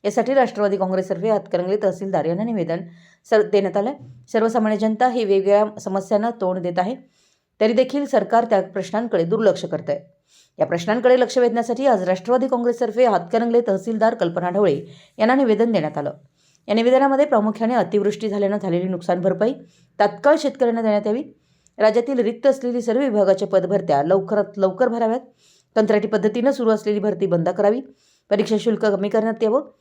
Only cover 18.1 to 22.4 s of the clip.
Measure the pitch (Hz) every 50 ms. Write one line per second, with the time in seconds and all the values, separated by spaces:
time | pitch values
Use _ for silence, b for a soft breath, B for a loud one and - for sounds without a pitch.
18.1 | 208 214 226 214 196 208 202 196 202 208 202 190 170 175 180 185 185 170 175 -
19.1 | 180 180 175 190 180 175 208 233 269 - b b b b b b b - 208 202
20.1 | 202 - - 285 302 320 311 277 - - 262 233 226 233 226 220 208 208 208 220
21.1 | 214 254 302 - - _ _ _ _ _ _ _ _ - 214 220 208 240 233 247
22.1 | 277 247 226 214 233 226